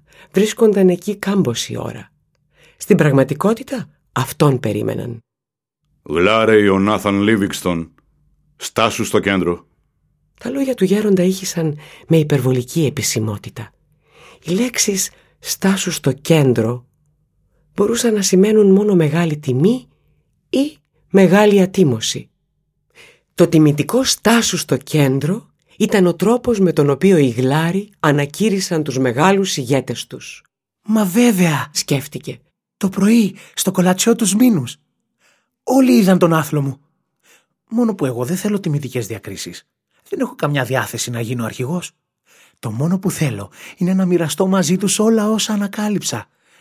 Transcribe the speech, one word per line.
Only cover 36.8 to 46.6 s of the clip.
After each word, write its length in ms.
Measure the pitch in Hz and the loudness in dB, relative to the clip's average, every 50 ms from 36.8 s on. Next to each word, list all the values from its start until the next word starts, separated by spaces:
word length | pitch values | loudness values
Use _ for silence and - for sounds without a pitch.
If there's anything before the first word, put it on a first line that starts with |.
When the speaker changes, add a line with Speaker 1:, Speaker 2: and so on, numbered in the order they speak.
| _ _ _ _ _ _ _ _ _ _ _ _ _ _ _ _ _ - | _ _ _ _ _ _ _ _ _ _ _ _ _ _ _ _ _ -6
Speaker 3:
Μόνο 260 | - 226 240 220 180 | -2 -2 0 0 -2
που 100 | - 151 | -2 -4
εγώ 200 | 131 123 117 127 | -4 -4 -4 -4
δεν 120 | 123 175 185 | -4 -4 -4
θέλω 220 | - 208 208 196 | -4 -2 -4 -4
τιμητικές 480 | 202 175 147 143 147 123 - 123 113 95 | -2 -4 -4 -4 -4 -6 -6 -6 -6 -8
διακρίσεις. 600 | 113 98 - - 98 90 - 90 87 - - _ _ _ _ _ _ _ _ _ | -10 -12 -12 -12 -14 -12 -12 -14 -16 -18 -20 _ _ _ _ _ _ _ _ _
Δεν 100 | - 339 | -8 -6
έχω 160 | 269 208 - | -6 -6 -6
καμιά 280 | - - 147 147 143 127 | -4 -4 -2 -2 -2 -2
διάθεση 480 | 107 131 131 117 107 - 113 - - | -2 -2 -4 -4 -4 -6 -10 -8 -8
να 100 | 120 117 | -8 -8
γίνω 240 | 120 107 127 123 117 | -6 -6 -6 -6 -6
αρχηγός. 460 | 110 107 - 127 120 170 180 - - - _ _ _ _ _ _ _ _ _ _ _ _ _ | -8 -8 -8 -8 -6 -6 -6 -8 -10 -16 _ _ _ _ _ _ _ _ _ _ _ _ _
Το 120 | - 117 | -12 -8
μόνο 280 | 107 113 139 170 185 190 | -6 -4 -2 -2 -2 -2
που 120 | 190 196 | -2 -4
θέλω 400 | - - 165 139 113 98 101 - _ - - - - - | -4 -2 -2 -4 -4 -6 -10 -14 _ -20 -20 -16 -8 -4
είναι 160 | 180 175 190 | -2 0 0
να 120 | 190 190 | 2 2
μοιραστώ 420 | 180 180 170 165 151 - - 196 190 | 2 2 0 0 -2 -2 -2 0 0
μαζί 300 | 185 196 180 147 180 185 | 2 2 2 2 0 0
τους 220 | 196 196 - - | 0 -2 0 0
όλα 300 | 214 220 226 220 208 208 | 2 2 2 2 2 0
όσα 240 | 220 220 - - 220 | -2 -2 -2 -2 -4
ανακάλυψα. 760 | 202 202 196 196 - 208 208 208 185 - - - 110 104 _ _ _ _ _ _ _ | -4 -4 -4 -4 -4 -4 -4 -4 -4 -4 -6 -8 -8 -10 _ _ _ _ _ _ _